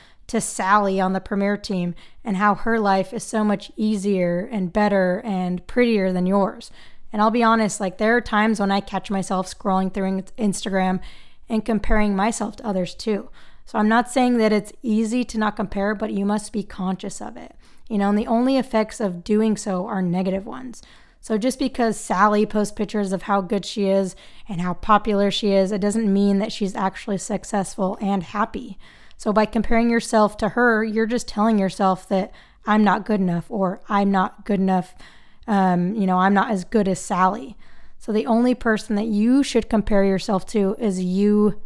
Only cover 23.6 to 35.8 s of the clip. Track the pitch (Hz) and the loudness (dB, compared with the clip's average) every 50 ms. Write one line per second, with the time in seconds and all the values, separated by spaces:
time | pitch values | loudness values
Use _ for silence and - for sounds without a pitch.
23.6 | - - - 208 202 190 196 190 190 180 - - - - - - - - 208 165 | -4 -6 -4 -2 0 2 2 2 0 0 -6 -12 -20 -20 -20 -18 -12 -10 -6 -4
24.6 | 180 180 - - - - 214 208 208 226 208 196 202 202 196 - - 202 196 190 | -4 -4 -4 -4 2 2 2 4 4 2 2 2 2 2 0 0 0 2 4 4
25.6 | 190 185 214 196 196 208 202 226 226 202 190 196 202 202 202 196 208 226 - - | 2 2 0 0 -2 0 0 0 0 2 2 4 4 4 2 2 0 -2 -4 -4
26.6 | 208 190 202 - 196 190 190 - - - 202 180 - - 214 196 - - - 202 | -4 -4 -2 -2 -2 -2 -4 -6 -6 -6 -6 -6 -4 -6 -6 -6 -6 -4 -2 -2
27.6 | 180 - - - 196 185 202 - 214 196 202 190 165 - - 202 220 220 - 208 | -2 -4 -4 -4 -4 -4 -2 -4 -2 -2 -2 -2 -4 -6 -4 -4 -4 -4 -4 -10
28.6 | 247 - 190 - - - - - - - - - - 233 202 214 214 214 - 233 | -12 -12 -16 -18 -18 -20 -20 -20 -20 -20 -18 -6 -4 0 2 2 2 2 0 0
29.6 | 208 - 233 226 233 233 233 233 - - - 220 214 202 - - 220 220 - 240 | 2 4 4 4 4 4 2 2 0 2 4 4 4 4 2 -2 -4 -2 2 2
30.6 | 247 240 226 214 220 226 208 220 226 214 240 240 - - - 208 208 226 226 208 | 4 4 4 2 0 0 0 0 0 0 0 -2 -4 -4 -2 0 2 2 4 4
31.6 | 190 185 - - 202 190 185 185 - - 202 190 196 247 - - - - _ _ | 2 0 0 2 2 2 2 0 -2 -2 0 0 0 -2 -8 -18 -20 -20 _ _
32.6 | - - 208 214 214 202 185 220 196 - 214 196 190 180 170 170 165 - 240 208 | -2 2 4 4 6 4 4 2 0 0 0 0 2 0 0 -2 -4 -4 -2 -2
33.6 | 190 180 196 - - - 220 202 202 196 196 190 185 220 - - - - 208 190 | 0 0 -2 -4 -6 -2 0 2 2 4 4 2 2 0 -2 -10 -4 -2 0 2
34.6 | 190 190 185 185 180 - - - - - - - - - - - - - 214 196 | 2 2 2 2 0 -2 -10 -18 -20 -20 -20 -20 -20 -20 -20 -16 -4 0 2 4
35.6 | 190 185 180 175 | 4 4 4 2